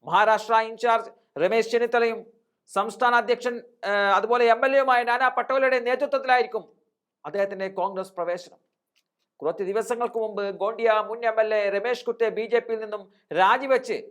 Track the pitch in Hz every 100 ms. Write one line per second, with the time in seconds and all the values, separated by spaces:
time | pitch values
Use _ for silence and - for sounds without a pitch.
0 | - 180 214 214 214 226 220 226 233 226
1 | 226 _ _ - 175 226 226 233 233 240
2 | 233 220 - _ _ _ _ 196 214 214
3 | 247 240 233 240 247 240 - _ - 202
4 | 202 196 214 240 233 226 269 277 269 247
5 | 240 240 262 247 240 269 262 247 240 254
6 | 285 269 262 254 240 214 - _ _ _
7 | _ _ 151 196 196 196 190 190 185 190
8 | 185 - 170 175 - _ _ _ _ _
9 | _ _ _ _ 147 175 190 208 226 233
10 | 233 233 220 202 202 180 202 226 226 214
11 | 208 233 233 220 220 214 202 196 226 240
12 | - 226 226 208 220 233 226 220 214 208
13 | 190 _ _ 156 190 254 269 254 254 160
14 | -